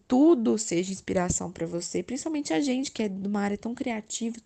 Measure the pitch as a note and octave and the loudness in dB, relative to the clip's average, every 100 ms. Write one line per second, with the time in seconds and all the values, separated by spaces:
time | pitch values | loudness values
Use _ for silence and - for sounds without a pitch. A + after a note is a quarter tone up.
0 | - B3+ D#4 D4 A3+ A3 - F3 F#3 F#3+ | 2 6 8 6 4 2 0 -2 -2 -4
1 | - F#3+ F3 - F3 F3 E3 F3 - F3 | -2 0 0 -2 -4 -6 -4 -4 -4 -4
2 | F3+ C4 E4 D4+ D4 D#4+ C#4+ B3+ C4+ - | -4 -6 -4 -4 -2 0 0 -2 -2 -4
3 | G#3+ F#3+ G3+ G#3 G3+ G3+ A3+ B3 B3+ A3 | -4 -4 -2 -2 -2 -2 -6 -6 -4 -6
4 | - - A#3 A#3 | -6 -6 -6 -6